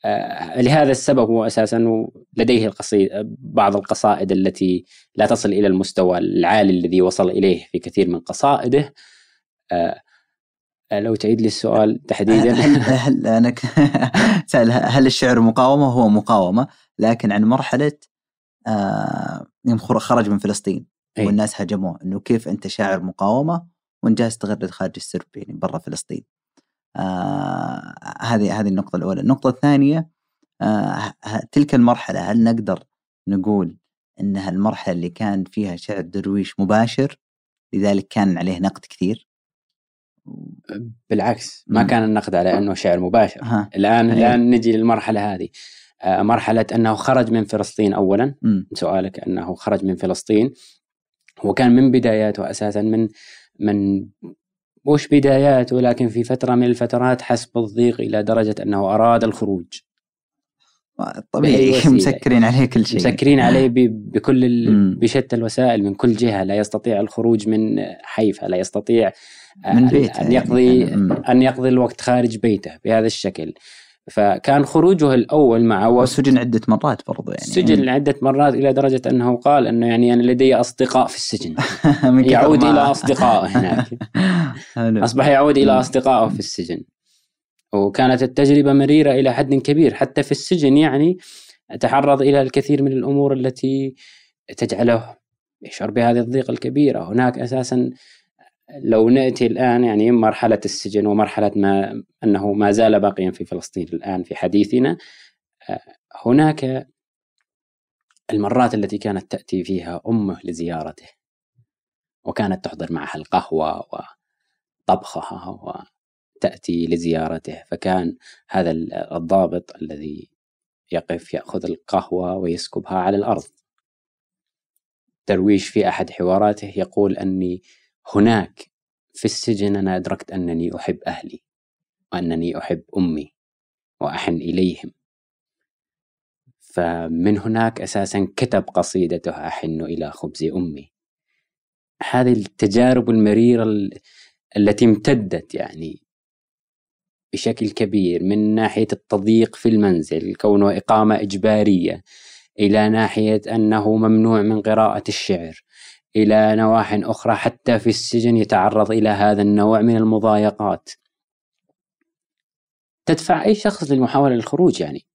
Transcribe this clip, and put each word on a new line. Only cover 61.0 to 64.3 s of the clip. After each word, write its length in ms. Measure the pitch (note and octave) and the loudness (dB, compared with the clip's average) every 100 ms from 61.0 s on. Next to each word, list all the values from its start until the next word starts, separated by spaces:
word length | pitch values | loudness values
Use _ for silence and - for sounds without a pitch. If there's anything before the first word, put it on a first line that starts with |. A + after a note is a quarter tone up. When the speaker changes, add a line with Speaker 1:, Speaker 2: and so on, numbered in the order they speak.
| - - - | -10 -10 -8
Speaker 2:
طبيعي، 240 | - D3 - | 0 2 4
Speaker 1:
بأي 140 | C3 | 4
وسيلة. 240 | C3 D3+ | 4 6
Speaker 2:
مسكرين 500 | B2+ C#3+ C3 - B2 | 6 4 0 2 4
عليه 200 | A#2 B2+ | 4 4
كل 220 | B2+ A2+ G#2 | 2 2 0
شيء. 100 | G#2+ | 0
Speaker 1:
مسكرين 440 | G#2+ - C#3 C#3 | 0 2 2 4
عليه 280 | A#2+ B2+ C3 | 4 4 4
ب-، 440 | A#2+ B2 A2 G#2 | 4 2 0 -4
بكل 320 | A2 - | -2 2